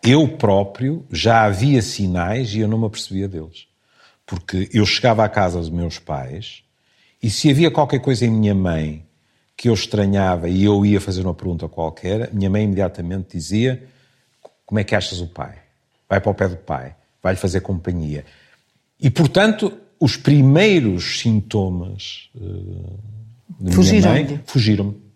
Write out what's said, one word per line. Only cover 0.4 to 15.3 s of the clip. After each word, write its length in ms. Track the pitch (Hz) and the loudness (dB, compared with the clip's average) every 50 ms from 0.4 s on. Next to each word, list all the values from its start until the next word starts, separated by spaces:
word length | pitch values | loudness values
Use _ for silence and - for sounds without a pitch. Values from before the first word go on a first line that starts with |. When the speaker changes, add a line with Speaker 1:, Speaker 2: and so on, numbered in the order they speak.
| - 104 98 98 101 98 - - 127 131 151 165 - - | 0 2 2 2 2 0 -4 -6 -4 -4 -4 -4 -8 -10
Speaker 1:
já 340 | - 85 78 110 113 113 110 | -8 -2 2 4 4 6 4
havia 380 | 104 98 92 117 143 143 127 107 | 4 2 2 2 4 4 4 2
sinais 720 | - - - 101 92 90 90 85 90 104 127 131 110 101 | 0 -4 -4 -2 -2 0 -2 -2 -2 -2 -4 -4 -4 -4
e 60 | 110 | -2
eu 80 | 110 107 | -2 0
não 100 | 110 113 | 0 -2
me 80 | 113 | -2
apercebia 420 | 107 107 - - - 95 95 98 98 | -4 -6 -8 -12 -10 -8 -6 -6 -6
deles. 380 | 95 82 78 78 80 - - _ _ _ _ _ _ _ _ _ _ _ _ | -8 -10 -12 -14 -18 -20 -20 _ _ _ _ _ _ _ _ _ _ _ _
Porque 420 | - - 87 - - - 92 95 - - | -12 -12 -10 -10 -6 -4 -4 -4 0 2
eu 140 | 113 107 | 2 2
chegava 380 | 98 - - - 127 113 107 110 | 2 0 0 2 2 4 4 2
à 40 | 104 | 0
casa 300 | - 107 98 92 85 90 | 2 0 0 0 -2 -4
dos 120 | 82 80 | -6 -4
meus 280 | 80 87 85 85 - - | -4 -4 -4 -6 -8 -10
pais 640 | _ - 76 69 67 65 67 87 110 - - - _ _ _ _ _ _ _ _ _ _ _ _ - | _ -10 -10 -8 -8 -10 -14 -14 -14 -16 -20 -20 _ _ _ _ _ _ _ _ _ _ _ _ -6
e 60 | 117 | -4
se 220 | 101 - - 156 | -4 2 2 4
havia 200 | 135 135 170 160 | 4 6 4 2
qualquer 280 | - - 147 131 - 131 | 4 2 0 0 0 -2
coisa 260 | - 139 131 110 123 | 0 0 0 0 2
em 60 | 117 | 0
minha 240 | 110 110 107 104 101 | 2 2 2 2 2
mãe 500 | 95 95 90 82 80 78 78 76 78 82 _ _ _ _ _ _ _ _ _ _ | 2 0 0 0 -2 -2 -4 -8 -10 -16 _ _ _ _ _ _ _ _ _ _
que 120 | - - 120 | -4 0 0
eu 60 | 113 | 2
estranhava 760 | 98 - - - 104 101 98 101 98 95 92 90 87 82 85 | 2 0 -2 -2 0 0 2 2 2 2 2 0 -2 -2 -2
e 160 | 90 95 98 | 0 2 4
eu 220 | 104 104 101 101 | 4 4 4 4
ia 120 | 104 101 98 | 4 4 2
fazer 200 | 87 - 95 92 | 0 -2 -6 -4
uma 140 | 92 92 85 | -4 -6 -6
pergunta 340 | - - 92 87 82 82 80 | -6 -6 -6 -6 -6 -8 -10
qualquer, 640 | - - 82 80 78 - - 90 98 110 117 - 110 | -8 -6 -6 -6 -8 -8 -6 -6 -4 -4 -4 -4 -4
minha 160 | 104 98 98 | -2 -2 0
mãe 160 | 95 104 107 | 0 0 0
imediatamente 720 | 104 98 92 98 90 90 - 85 85 92 98 90 _ - | 0 0 0 -2 -4 -4 -6 -8 -8 -6 -8 -8 _ -10
dizia, 500 | 87 78 76 92 107 117 131 127 127 - - _ _ _ _ _ _ _ _ _ _ _ - _ _ _ | -12 -10 -4 -2 0 0 0 -2 -4 -12 -20 _ _ _ _ _ _ _ _ _ _ _ -20 _ _ _
"Como 140 | - 104 107 | -6 -4 -4
é 60 | 98 | -2
que 100 | - - | 0 -2
achas 260 | 104 104 - - 90 | -2 -2 -2 -8 -8
o 60 | 87 | -10
pai? 300 | 85 | -10